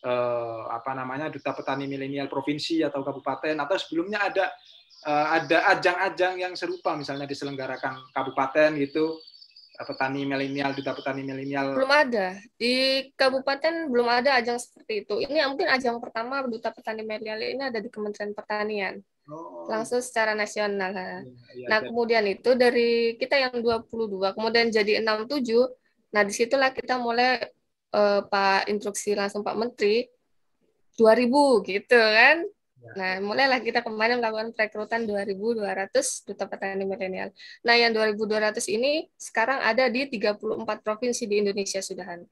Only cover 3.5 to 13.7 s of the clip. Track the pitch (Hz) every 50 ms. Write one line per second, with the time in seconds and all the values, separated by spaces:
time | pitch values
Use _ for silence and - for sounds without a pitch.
3.5 | 156 151 143 147 190 180 - - - 160 170 196 208 208 202 190 - 185 185 175
4.5 | - - _ - - - _ _ - - - 156 147 147 151 156 160 165 151 139
5.5 | 165 165 185 202 190 165 147 180 175 180 185 190 165 - 180 185 185 180 180 180
6.5 | 180 170 - 170 180 180 - 185 165 151 143 135 143 139 143 139 143 139 - 139
7.5 | 139 135 131 131 131 127 - 135 131 135 - - _ 135 135 135 135 - 135 131
8.5 | - 156 151 156 156 147 139 139 - 156 156 160 160 160 - - _ - - _
9.5 | _ - - _ _ - - - - - 135 135 139 139 139 139 139 135 139 135
10.5 | 139 143 143 139 139 135 139 139 131 135 143 139 135 139 135 135 135 135 135 139
11.5 | 139 139 139 139 269 269 269 269 277 294 302 262 240 214 190 185 185 202 - -
12.5 | _ _ 226 240 247 254 262 269 269 269 262 269 _ _ 277 262 262 269 262 -
13.5 | 277 277 277 311